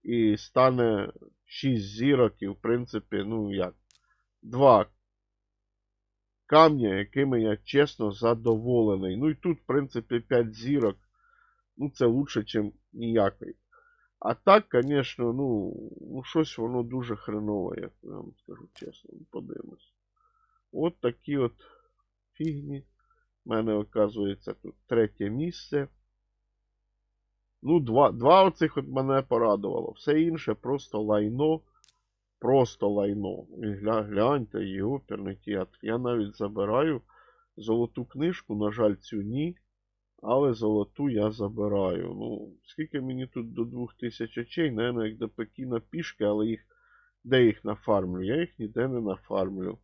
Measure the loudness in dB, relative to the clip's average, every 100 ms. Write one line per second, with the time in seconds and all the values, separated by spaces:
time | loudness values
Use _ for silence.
0 | -2 2 2 2 0 4 4 4 2 0
1 | -4 -10 -20 _ _ -4 -2 0 -4 -2
2 | 2 4 4 2 -10 -6 -2 -2 -2 -8
3 | -6 -6 -4 -4 -4 -2 -4 -6 _ _
4 | _ _ _ _ -10 6 8 8 4 _
5 | _ _ _ _ _ _ _ _ _ _
6 | _ _ _ _ 4 8 8 6 0 0
7 | -2 -2 0 0 0 -2 0 2 2 0
8 | -4 0 0 2 0 0 2 2 2 0
9 | -2 -2 -2 0 -4 -4 -2 -2 -2 -8
10 | -4 -4 2 0 0 -4 -2 0 0 -2
11 | _ _ _ _ _ _ _ -10 -10 0
12 | 2 2 0 -4 -2 -4 -4 _ _ -8
13 | 0 2 2 0 -16 -16 _ _ _ _
14 | _ _ -6 0 6 6 6 0 2 0
15 | -2 -4 -2 0 0 -2 -4 -8 -16 -16
16 | -12 -12 -2 -2 -2 -4 -4 -2 -4 -6
17 | -6 -8 -6 -6 -4 -4 -4 -6 -10 _
18 | -16 -14 -16 _ -20 -20 -20 -18 -18 -18
19 | -20 -20 -16 -14 -12 -14 -16 -20 _ _
20 | _ _ _ _ _ _ _ -4 -4 -2
21 | -4 -4 -6 -2 -2 -4 -20 _ _ _
22 | _ _ _ _ -6 -6 -10 -12 _ _
23 | _ _ _ _ -6 -2 0 -2 -2 0
24 | 0 0 -4 -4 -10 -12 -14 -18 _ 0
25 | 0 _ -6 -4 -6 -8 -6 -6 -6 _
26 | _ _ _ _ _ _ _ _ _ _
27 | _ _ _ _ _ _ 0 0 4 4
28 | 4 4 6 8 6 2 -2 -2 -4 -4
29 | 0 0 0 2 2 2 0 -4 -6 -6
30 | 0 2 2 -2 -4 -4 -4 -6 -4 -4
31 | 2 2 2 0 0 0 _ _ _ _
32 | _ _ _ _ 4 4 4 0 0 2
33 | 0 -2 -6 -8 -14 -8 -8 -4 0 0
34 | 0 0 2 2 -2 -6 -6 -4 -4 -4
35 | _ -8 -8 -10 -6 -4 -6 _ -6 -2
36 | -2 -2 -4 -4 -6 -2 0 0 0 -2
37 | _ _ _ _ _ -12 0 0 0 -4
38 | -10 -4 -4 -4 -8 -4 -2 2 0 0
39 | -8 -8 -6 -4 -4 -6 _ _ _ _
40 | _ _ 0 2 2 2 2 2 0 -4
41 | -2 0 0 -2 -6 -4 -2 0 0 -2
42 | -6 -8 -8 -8 -12 -20 -16 -10 -6 -6
43 | -6 -8 -8 -10 -10 -6 -6 -6 -10 _
44 | -10 -8 -10 -8 -8 -4 -2 0 -2 -2
45 | -4 -6 -10 -8 -12 -10 -6 -6 _ -10
46 | -10 -2 -2 0 -2 -4 _ _ _ _
47 | _ _ 2 6 6 4 -6 -6 0 0
48 | 0 -4 -2 -2 -4 -8 -8 -4 -2 -2
49 | -4 -6 _ -4 -4 -4 -8 -10